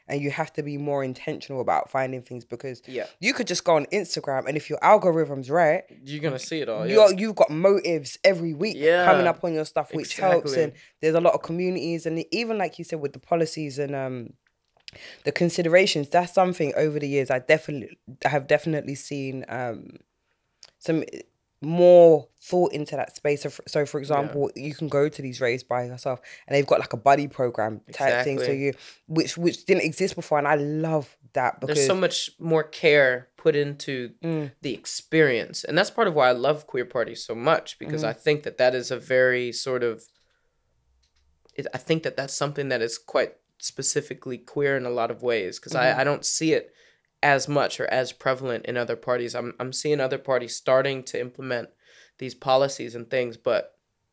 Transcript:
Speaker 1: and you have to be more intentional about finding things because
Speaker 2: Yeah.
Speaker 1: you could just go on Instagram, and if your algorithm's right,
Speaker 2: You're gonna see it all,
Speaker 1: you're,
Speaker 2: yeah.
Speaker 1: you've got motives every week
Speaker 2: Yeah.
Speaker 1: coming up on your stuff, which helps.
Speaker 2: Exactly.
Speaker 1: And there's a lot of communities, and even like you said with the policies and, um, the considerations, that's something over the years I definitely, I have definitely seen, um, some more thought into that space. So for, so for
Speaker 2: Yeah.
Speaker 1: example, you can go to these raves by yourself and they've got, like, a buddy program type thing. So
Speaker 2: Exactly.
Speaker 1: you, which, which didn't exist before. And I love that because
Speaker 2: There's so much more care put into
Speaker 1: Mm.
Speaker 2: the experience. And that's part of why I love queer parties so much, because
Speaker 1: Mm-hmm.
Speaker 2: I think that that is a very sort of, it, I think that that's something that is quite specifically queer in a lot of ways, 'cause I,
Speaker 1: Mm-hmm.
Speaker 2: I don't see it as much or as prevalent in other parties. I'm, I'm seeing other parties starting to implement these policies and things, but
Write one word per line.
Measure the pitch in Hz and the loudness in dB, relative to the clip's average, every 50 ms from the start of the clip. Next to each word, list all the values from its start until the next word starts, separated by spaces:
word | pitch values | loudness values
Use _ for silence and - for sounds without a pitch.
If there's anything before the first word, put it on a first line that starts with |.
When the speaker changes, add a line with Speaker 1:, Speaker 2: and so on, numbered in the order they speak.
| _ - | _ -6
Speaker 1:
and | 139 143 | -6 -4
you | 143 143 | -4 -4
have | 139 - 160 - - | -4 -4 -6 -6 -6
to | - 147 | -8 -8
be | 147 143 139 | -6 -6 -6
more | 147 147 143 139 135 | -4 -4 -2 -2 -4
intentional | 131 127 - - - 147 - - - 139 131 | -4 -8 -8 -8 -8 -8 -8 -10 -10 -6 -6
about | 120 - 85 76 - - | -2 0 0 0 -2 -2
finding | - 135 131 131 131 127 120 | -4 -4 -4 -2 -6 -10 -12
things | - 123 123 117 | -12 -14 -16 -12
because | _ 123 117 - 135 127 - _ - | _ -14 -12 -10 -12 -12 -12 _ -12
Speaker 2:
Yeah. | 131 120 - - - _ | -10 -8 -8 -10 -12 _
Speaker 1:
you | 165 226 269 | -2 -2 -2
could | - 240 | -2 -4
just | - 180 165 - | -4 -4 -2 0
go | - 165 | 2 2
on | 151 143 - - | 2 2 0 -2
Instagram, | 208 185 - - 160 - - 135 131 - - | -4 -4 -4 -6 -6 -4 -4 -4 -4 -4 -2
and | 151 151 | -4 -4
if | - - | -4 -6
your | 151 - - | -6 0 6
algorithm's | 170 208 214 - 185 160 165 156 143 143 139 131 123 | 6 6 8 6 4 2 2 0 -2 -4 -8 -6 -2
right, | 147 175 170 151 160 185 - - - 110 127 | 2 4 4 4 4 2 -2 -8 -18 -20 -14
Speaker 2:
You're | 135 147 151 147 | -12 -10 -6 -4
gonna | 160 131 127 | -4 -4 -4
see | - - 165 160 | -6 -6 -6 -6
it | 139 117 | -4 -4
all, | 110 107 110 120 | -4 -4 -2 2
Speaker 1:
you're, | 202 214 214 196 | 6 8 8 8
Speaker 2:
yeah. | 180 185 | 8 4
Speaker 1:
you've | 214 226 208 | -2 -4 2
got | - 190 - | 2 2 2
motives | 151 156 180 196 202 196 - 170 170 156 139 127 - - - | 2 2 4 4 4 4 2 0 -2 -2 -4 -8 -12 4 4
every | 190 196 170 170 165 156 | 4 4 4 0 -4 -4
week | 143 190 220 170 127 | -4 -4 -4 -4 2
Speaker 2:
Yeah. | 143 160 170 175 180 | 4 4 4 6 6
Speaker 1:
coming | 180 185 139 - 175 | 6 6 6 4 2
up | 160 - - | 2 0 -2
on | 175 165 | -4 -2
your | 156 156 | -2 -4
stuff, | - - 160 147 - - | -2 -4 -4 -4 -4 -6
which | 156 - - - - | -8 -6 -6 -6 0
helps. | 196 185 180 170 - 147 135 | 2 4 4 4 2 0 0
Speaker 2:
Exactly. | 127 - | 0 0
Speaker 1:
And | 143 - - - _ _ _ | -2 -4 -10 -20 _ _ _
there's | - 160 160 | 0 2 2
a | 165 | 4
lot | 170 170 - | 4 4 2
of | 165 - | 2 -2
communities, | - 165 175 180 180 185 170 123 165 170 165 160 165 | -4 -4 -2 -2 -2 -2 -2 -4 -4 -6 -4 -4 -4
and | 160 165 - - | -4 -4 -6 -4
even | - 208 240 226 226 208 | -4 -4 -2 -2 -2 -2
like | 185 160 - - | -4 -4 -6 -10
you | 170 | -10
said | - 170 156 | -8 -8 -6
with | 143 143 - | -6 -8 -8
the | - | -10
policies | - _ 175 170 165 156 - 160 156 143 131 139 | -4 _ 0 0 0 0 -2 -6 -8 -8 -6 -6
and, | 147 139 143 | -6 -6 -4
um, | 135 135 131 131 123 113 - - _ _ _ _ _ _ _ _ _ _ - - - - - - - _ | -6 -6 -6 -8 -8 -10 -14 -16 _ _ _ _ _ _ _ _ _ _ -20 -20 -20 -20 -20 -20 -6 _
the | 147 | -6
considerations, | 147 - 175 170 165 - 170 165 165 185 190 190 - 160 143 143 | -2 0 0 0 0 0 0 6 6 6 6 6 2 -2 -4 2
that's | - 175 180 175 - | 2 2 0 2 2
something | 196 185 180 175 - 165 143 - - | 2 2 2 2 -2 -2 -2 0 0
over | 151 156 147 147 | 0 0 0 -2
the | 147 139 | -4 -2
years | 139 139 135 123 | 0 0 0 0
I | 135 127 | -2 -4
definitely, | 131 - 156 156 - - 151 139 104 - - _ _ - 135 - - | 4 4 4 4 4 -4 -8 -8 -10 -12 -16 _ _ -20 -20 -4 -2
I | 135 | 0
have | 143 147 135 - | 0 0 2 2
definitely | 151 143 - 165 156 147 - - 143 | 2 2 2 0 -2 -2 -4 -6 -8
seen, | 139 - - 147 139 135 135 131 131 - - | -8 -8 -8 -8 -6 -6 -6 -8 -8 -10 -8
um, | - 123 127 120 110 - - - - - _ _ _ _ _ _ _ _ _ _ _ _ - - _ _ | -8 -6 -6 -6 -8 -10 -12 -18 -20 -20 _ _ _ _ _ _ _ _ _ _ _ _ -20 -20 _ _
some | - - 165 156 123 - - - - - _ _ _ _ _ _ | -4 -2 -2 -2 -2 -4 -10 -16 -18 -18 _ _ _ _ _ _
more | 139 151 165 175 175 180 180 175 170 170 160 147 131 - _ _ | -6 -4 2 6 8 10 12 12 12 10 10 6 4 -4 _ _
thought | - - - 180 175 - | -10 -2 0 2 2 2
into | - 147 151 143 - | 0 -4 -6 -6 -6
that | 139 - - - | -6 -6 -8 -10
space. | - - 147 147 143 | -4 -2 0 0 0
So | - 143 | -2 -8
for, | - - - - | -10 -10 -14 -6
so | - 156 147 | -4 -2 -2
for | 135 - 147 | -2 -4 -8
Speaker 2:
Yeah. | 135 | -4
Speaker 1:
example, | 139 151 143 139 - - 143 139 - - | -2 -2 -2 -2 -2 -2 -2 -2 -4 -4
you | 117 135 151 143 | -8 -10 -10 -8
can | - 165 147 | -6 -6 -2
go | 139 143 143 151 | 0 0 0 0
to | 151 - | -2 -6
these | 139 131 123 120 | -10 -10 -6 -2
raves | 131 120 120 127 - | -2 -2 -2 -2 -4
by | - 120 123 123 | -4 -4 -4 -4
yourself | 123 123 127 - 143 127 - - - - - - - | -6 -10 -8 -6 -6 -6 -6 -8 -18 -20 -20 -8 -2
and | 139 | 0
they've | 143 139 | 0 2
got, | - - - | 4 2 2
like, | - - - | 2 -2 -6
a | 123 | 0
buddy | - 139 139 147 143 139 | 4 4 4 4 2 -4
program | - - 131 120 117 - 107 110 110 101 - - | -4 -2 -2 -2 0 -2 -4 -4 -4 -8 -12 -16
type | - - 139 135 117 123 127 | -10 -2 0 0 2 2 0
thing. | 147 135 131 | 0 -2 -2
So | 127 | -2
Speaker 2:
Exactly. | 131 143 135 139 | -2 -2 0 -2
Speaker 1:
you, | 139 135 - - - - _ _ - | -4 -4 -4 -12 -20 -20 _ _ -4
which, | 160 160 151 156 - 170 | -2 -2 -2 -2 -4 -2
which | 170 175 160 - - | -2 -2 -2 -2 0
didn't | - 135 170 - | 0 2 2 2
exist | 160 156 - 185 190 - | -2 -2 -2 -4 -4 -4
before. | 175 165 - 156 147 | -8 -4 -2 0 0
And | 147 143 | 2 2
I | 156 | 2
love | 147 143 147 151 156 160 160 160 156 135 - - _ _ 120 _ | 2 0 -2 -2 -4 -2 -2 -2 -2 -4 -6 -14 _ _ -8 _
that | 135 127 120 - - | -2 -2 -2 -2 -4
because | - 139 151 151 | -6 -2 0 2
Speaker 2:
There's | 139 135 | 2 2
so | 190 | 2
much | 185 185 170 - - - - - _ | 2 0 0 0 -2 -6 -6 -10 _
more | 160 165 160 156 156 | -4 0 0 0 0
care | 156 - - - 160 147 147 139 131 127 123 127 _ _ | -2 -8 0 2 4 6 6 6 4 2 -2 -6 _ _
put | - - 160 147 | -2 0 2 2
into | 147 143 143 143 143 - - 139 127 123 - - _ - | 2 0 -2 -4 -8 -8 -8 -6 -8 -8 -10 -12 _ -8
Speaker 1:
Mm. | 165 165 156 151 139 - _ | -6 -4 -4 -6 -8 -12 _
Speaker 2:
the | - 143 113 | -8 -8 -8
experience. | - - - - - - _ - 160 156 139 123 110 90 - - - - | -8 -8 -8 -8 -8 -6 _ 4 4 4 4 4 0 -2 -4 -8 -10 -8
And | - 139 165 | -2 0 0
that's | 202 214 | 0 0
part | - - 233 196 | 0 0 0 0
of | 160 | 2
why | 151 127 127 | 4 4 4
I | 127 | 4
love | 123 123 139 156 151 - - | 4 2 0 0 0 -4 -6
queer | - 131 123 | -4 -4 -4
parties | 123 - 127 113 104 113 - | -4 -4 -4 -4 -4 -6 -12
so | - - 117 | -10 -10 -8
much, | 113 117 147 165 - - - - - | -2 0 2 2 2 0 -6 -14 -14
because | - - 151 156 | -10 -8 -6 -4
Speaker 1:
Mm-hmm. | 156 - | -4 -4
Speaker 2:
I | 117 | -6
think | - - 156 151 147 - | -2 0 0 0 0 -2
that | 123 - - | -8 -2 2
that | 127 127 127 | 2 2 2
is | 127 120 - | 0 -4 -4
a | 135 127 | -6 -8
very | 131 - 131 127 127 127 123 123 123 120 | -4 0 4 4 4 4 4 2 -2 -4
sort | 113 - - 135 127 123 120 | -6 -6 -6 -4 -2 -2 -2
of, | 117 113 113 - _ _ _ _ _ _ _ _ _ _ _ _ _ _ _ _ _ _ _ _ _ _ _ _ _ _ _ _ _ _ | -2 -4 -6 -12 _ _ _ _ _ _ _ _ _ _ _ _ _ _ _ _ _ _ _ _ _ _ _ _ _ _ _ _ _ _
it, | - 139 - - | -10 -10 -8 -10
I | - | -10
think | - - 160 160 156 | -2 -2 -2 -2 -2
that | 143 - - | -4 -6 -6
that's | 139 135 - | -8 -6 -4
something | - 143 143 147 147 139 135 | -4 -4 -4 -2 -6 -4 -2
that | 127 120 | -2 -2
is | 113 117 117 - | -2 -2 -4 -8
quite | - - - 139 117 - - _ _ _ _ _ | -12 -2 0 0 0 0 -4 _ _ _ _ _
specifically | - - - - 135 - - 175 - - 131 127 - 135 127 120 | -12 -10 -10 -4 -4 -2 -2 -2 -4 -6 -12 -14 -10 -12 -12 -12
queer | - - - 147 143 139 139 135 | -14 -10 -6 -2 0 0 0 0
in | 123 | -2
a | 123 | -4
lot | 123 120 117 117 | -2 -2 -2 -2
of | 120 110 123 | -4 -4 -2
ways, | 123 117 110 95 90 - - | -2 0 0 -2 -4 -8 -10
'cause | - - 151 | -12 -6 -2
I, | 131 123 131 | 2 2 2
Speaker 1:
Mm-hmm. | 110 127 | 2 2
Speaker 2:
I | 135 | 2
don't | 143 147 - - | 0 0 -2 -2
see | - - - 160 160 151 | -4 -2 0 0 2 2
it | 120 - - _ _ _ _ _ _ _ _ _ _ - | 0 0 -4 _ _ _ _ _ _ _ _ _ _ 2
as | 143 143 135 135 143 | 2 2 2 2 0
much | 147 143 120 - - - | 0 0 0 0 -2 -4
or | 113 - | -4 -2
as | - 131 127 120 | 0 -2 -2 -2
prevalent | - - - 135 135 127 135 131 120 113 - | -6 -4 -2 -2 -2 -2 -2 -4 -6 -4 -6
in | - 123 123 | -4 -4 -4
other | 120 113 120 | -2 -4 -4
parties. | 113 - - 123 123 120 120 113 | -6 -2 -2 -2 -2 -2 -4 -6
I'm, | 120 120 120 - - | -8 -8 -8 -8 -8
I'm | 123 131 127 | -10 -6 -6
seeing | - - 151 147 143 | -4 -2 0 0 0
other | 131 131 139 131 | 0 -2 -2 -4
parties | - - 131 123 120 113 - | -2 -2 -2 -2 -2 -4 -10
starting | - - 139 131 131 135 139 135 131 127 | -6 0 2 4 4 4 2 -2 -4 -8
to | - - 113 | -8 -8 -8
implement | 123 123 123 - 139 131 123 120 113 - _ _ _ _ _ - - _ _ _ | -8 -8 -10 -12 -8 -6 -6 -6 -6 -10 _ _ _ _ _ -20 -20 _ _ _
these | 131 127 123 | -12 -12 -12
policies | - - 135 131 131 139 135 139 - 123 117 113 | -8 0 2 4 4 4 2 -2 -6 -10 -10 -10
and | 120 117 113 | -12 -10 -4
things, | - 131 123 120 113 - | -2 -2 -2 -4 -6 -6
but | _ 127 113 101 - - _ _ _ _ _ _ _ _ | _ 0 0 0 -2 -4 _ _ _ _ _ _ _ _